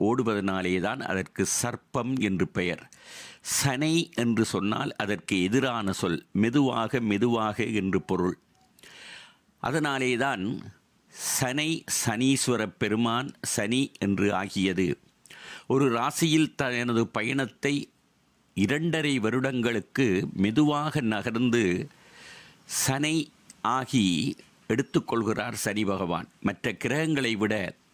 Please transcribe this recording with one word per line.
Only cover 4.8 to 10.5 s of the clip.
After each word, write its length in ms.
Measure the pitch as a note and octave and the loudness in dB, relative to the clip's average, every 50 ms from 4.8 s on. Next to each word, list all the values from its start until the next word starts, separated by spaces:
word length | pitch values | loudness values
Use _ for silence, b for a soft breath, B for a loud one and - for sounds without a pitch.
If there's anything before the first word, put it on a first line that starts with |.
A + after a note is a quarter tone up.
| C#3 D3 - | -4 -4 -4
அதற்கு 460 | - G#2+ G2 G#2 F2+ - - G#2 F#2 | -6 -4 -4 -4 -4 -2 -2 0 0
எதிரான 500 | F2+ F#2+ A2+ C3+ B2+ B2+ A#2+ A2+ G#2 F#2+ | 2 2 2 2 0 0 -2 -2 -4 -4
சொல், 340 | F#2 - - F2 E2+ - - _ | -2 -2 0 -2 -2 -2 -4 _
மெதுவாக 680 | - F#2+ G#2+ A#2 A#2+ D3 C#3 B2+ A#2+ A#2 A2+ G#2+ - B2 | 0 2 2 4 4 4 2 2 2 -2 -2 -2 -2 -2
மெதுவாக 640 | A#2 G#2+ G2+ G2 A#2+ B2 A#2 A2+ A2 G#2+ G2+ - G#2+ | 0 0 2 2 2 2 2 2 0 0 0 -2 -4
என்று 360 | - A2 G#2 F#2+ F#2+ F#2 F#2 | -2 -2 -2 0 0 0 -2
பொருள். 360 | - - F#2+ E2+ F2 F2+ D#2+ - _ _ _ _ _ _ _ B B B B B B B B B B B B B B B _ _ | 0 0 0 0 2 0 -2 -4 _ _ _ _ _ _ _ B B B B B B B B B B B B B B B _ _
அதனாலேதான் 800 | - A#2+ C#3 D#3+ D3+ C#3+ C#3 C3 C3 B2+ B2 A2+ C3+ C#3 B2+ G2 F#2 A2 | -6 -4 -2 0 0 -2 -2 0 0 0 0 2 0 0 -2 -2 -4 -4